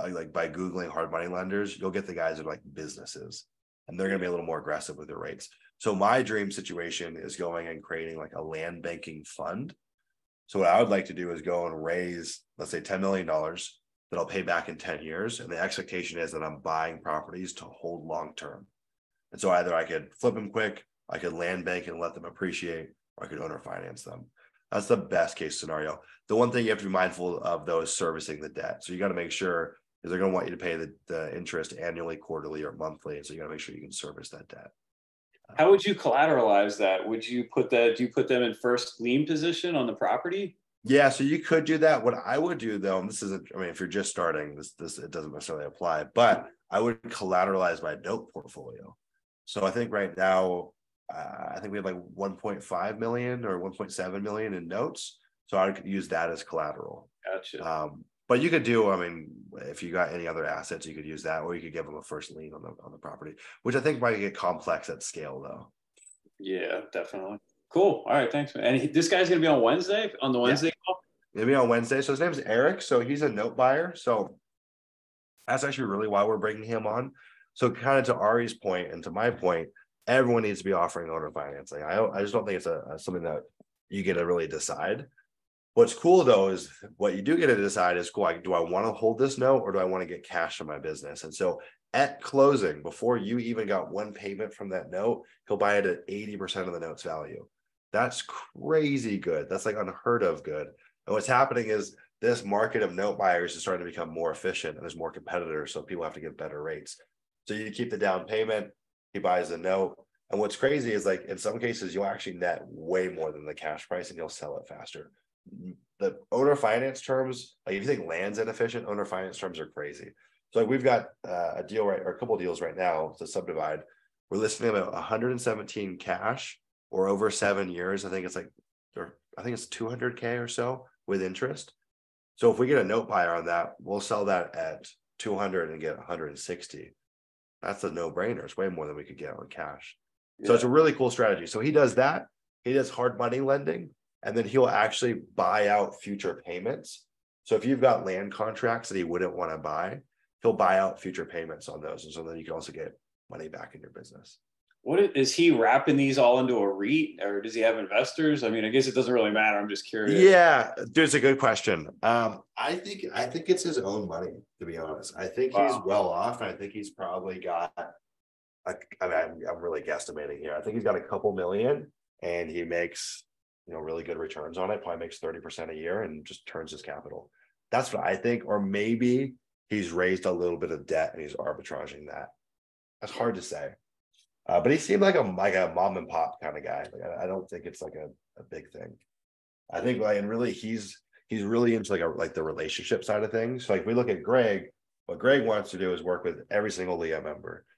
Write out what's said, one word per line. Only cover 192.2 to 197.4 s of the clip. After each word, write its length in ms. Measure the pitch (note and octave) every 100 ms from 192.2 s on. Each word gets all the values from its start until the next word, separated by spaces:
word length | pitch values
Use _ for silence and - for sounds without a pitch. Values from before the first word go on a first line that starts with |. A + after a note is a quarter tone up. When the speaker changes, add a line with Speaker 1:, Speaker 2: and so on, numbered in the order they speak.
| E2
Speaker 1:
the 100 | D#2+
relationship 600 | D#2 D#2 D#2 - D2 D3+ -
side 180 | G#2
of 80 | A2
things. 340 | A2+ A2+ B2+ -
So, 80 |
like, 100 | G2
if 40 | G#2
we 60 |
look 160 | A#2+ A#2+
at 120 | F#2+
Greg, 440 | - B2+ A2+ F#2+ - _ _ _ -
what 140 | -
Greg 260 | B2 C#3 A2+
wants 260 | G#2+ G2+
to 60 | F2+
do 160 | F#2
is 100 | F2
work 220 | F2 F2 F2+
with 160 | D#2+ -
every 200 | G#2 G#2+
single 260 | F#2 F2+ E2+
leah 240 | E2 D#2
member. 420 | D#2 D2